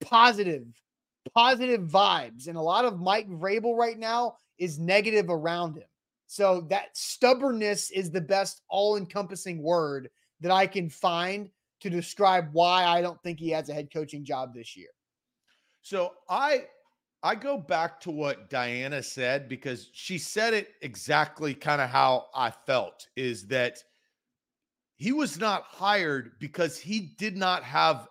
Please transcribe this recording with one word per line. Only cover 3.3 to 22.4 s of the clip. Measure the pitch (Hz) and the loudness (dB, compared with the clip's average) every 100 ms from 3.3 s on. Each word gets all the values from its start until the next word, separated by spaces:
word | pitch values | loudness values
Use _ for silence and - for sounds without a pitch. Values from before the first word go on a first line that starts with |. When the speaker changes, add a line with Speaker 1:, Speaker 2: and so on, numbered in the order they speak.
| 165 190 220 226 226 | -6 -2 -2 0 0
Speaker 1:
right | 233 220 | 0 -2
now | 226 233 240 - _ - | -4 -2 -2 -6 _ -8
is | 175 147 | -8 -4
negative | 165 202 208 214 175 | 2 4 4 2 2
around | 165 160 175 170 143 | 0 -2 -2 -4 -8
him. | - _ _ _ _ | -16 _ _ _ _
So | - 196 180 160 | 0 2 2 0
that | 190 - - | -2 -2 -10
stubbornness | - - 247 254 277 226 214 202 - | -10 2 4 4 2 0 -2 -2 -4
is | 190 180 | -6 -4
the | 180 | -4
best | 156 196 190 - - | 0 0 0 -6 -6
all-encompassing | 185 208 208 180 202 180 190 190 165 | 0 2 0 -2 -8 -8 -10 -10 -6
word | 151 175 151 139 127 _ _ _ | 0 2 0 -4 -10 _ _ _
that | 170 | 2
I | 190 190 | 4 4
can | 196 170 | 0 -6
find | - 180 170 180 202 202 _ _ _ | -2 0 0 -2 -4 -10 _ _ _
to | 202 | -6
describe | 175 170 - 196 185 160 | -6 -6 2 4 4 2
why | 156 175 185 | 2 4 4
I | 175 175 | 4 2
don't | 175 170 | 0 -4
think | 175 160 | -10 -8
he | 165 | -4
has | 156 143 | -4 -4
a | |
head | 151 147 | -8 -8
coaching | 160 147 147 | -8 -8 -10
job | 143 135 131 | -8 -6 -8
this | 120 117 95 | -12 -18 -20
year. | 85 _ _ _ _ _ _ _ _ _ | -20 _ _ _ _ _ _ _ _ _
Speaker 2:
So | - 196 180 - - | -6 -4 -4 -6 -4
I, | 190 294 269 - _ _ _ _ _ | 0 2 0 -2 _ _ _ _ _
I | 165 | -4
go | 214 277 277 | -2 -2 -6
back | 160 170 170 - | -2 0 -2 -6
to | 185 | -10
what | 151 143 - 98 | -4 -4 -4 -6
Dianna | 131 123 123 135 143 | -4 -4 -4 -6 -6
said, | - - 123 139 127 | -8 -4 -2 -2 -4
because | 127 139 123 - | -10 -8 -10 -12
she | - - 180 | -16 -10 -8
said | - 214 226 | -6 -2 0
it | 220 185 _ | 0 -4 _
exactly | 143 110 - 151 151 - 151 | -14 -10 0 2 2 -2 -6
kinda | 131 147 147 127 | -4 -2 0 2
how | 135 135 127 - | 4 4 4 0
I | 135 | -4